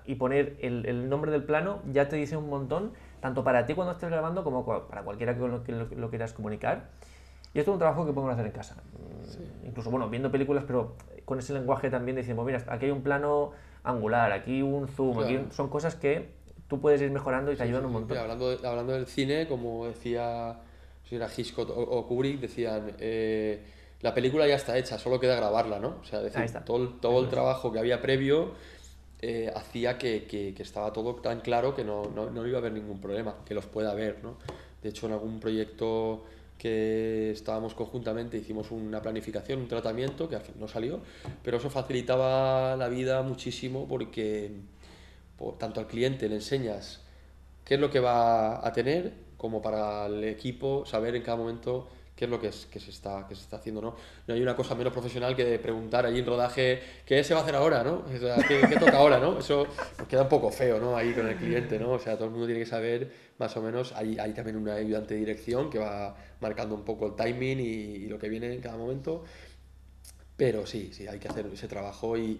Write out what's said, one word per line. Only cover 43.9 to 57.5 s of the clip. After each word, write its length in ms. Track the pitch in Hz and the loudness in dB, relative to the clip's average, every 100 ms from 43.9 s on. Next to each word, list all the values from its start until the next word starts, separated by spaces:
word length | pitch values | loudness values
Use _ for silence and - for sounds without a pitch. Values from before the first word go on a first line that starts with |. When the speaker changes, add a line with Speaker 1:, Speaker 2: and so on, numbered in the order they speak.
| 131 117 117 107 107 104 101 101 - - - - - - - | -4 -4 -2 -2 -2 -4 -10 -16 -20 -20 -20 -20 -20 -20 -10
Speaker 2:
po-, 160 | - - | -10 -6
tanto 220 | 110 110 | -6 -4
al 80 | 107 | -4
cliente 400 | 117 127 135 107 | 0 2 2 -2
le 80 | 107 | -2
enseñas 640 | - 139 117 101 - - - - - - - - | -2 -2 -2 -6 -10 -16 -20 -20 -20 -20 -20 -10
qué 120 | - 139 | 0 2
es 40 | |
lo 100 | 143 | 4
que 120 | 139 | 4
va 640 | 123 120 117 113 110 117 117 | 6 6 6 6 4 0 0
a 80 | |
tener, 400 | 120 123 165 180 - - - | 2 2 2 -2 -8 -16 -8
como 240 | 117 110 | -4 -2
para 460 | 107 107 107 104 104 | 0 0 0 -2 -2
el 160 | 104 107 | -2 -2
equipo 600 | 107 127 120 135 139 143 | -4 -6 -4 -2 -2 0
saber 300 | 110 117 120 | 0 0 0
en 80 | |
cada 140 | 117 117 | 0 -2
momento 500 | 117 117 127 127 127 - - | -2 -4 -4 -4 -6 -16 -18
qué 120 | - 120 | -6 -2
es 60 | |
lo 100 | 117 | 0
que 60 | 107 | -2
es, 180 | - - | -6 -12
que 160 | 98 | -14
se 80 | 98 | -14
está, 360 | - 98 98 98 | -10 -8 -6 -8
que 40 | 98 | -14
se 80 | |
está 120 | - 107 | -12 -10
haciendo, 240 | 113 107 | -6 -6
¿no? 140 | 113 - - - - | -6 -8 -14 -12 -2
No 60 | |
hay 80 | 117 | 2
una 120 | 127 | 2
cosa 220 | 120 127 117 | 2 -2 -2
menos 160 | 123 | -2
profesional 460 | 123 120 120 123 127 | -2 -4 -2 0 2
que 80 | 120 | 4
de 120 | 117 | 2
preguntar 480 | 117 113 113 120 120 | 0 -4 0 2 4
allí 140 | 120 | 2
en 60 | 120 | 2
rodaje, 560 | 120 123 131 127 127 - - - | 2 2 4 4 2 -2 -10 4
"¿Qué 180 | 135 | 4
se 100 | 143 | 6
va 60 | 160 | 4
a 40 | |
hacer 120 | 147 | 4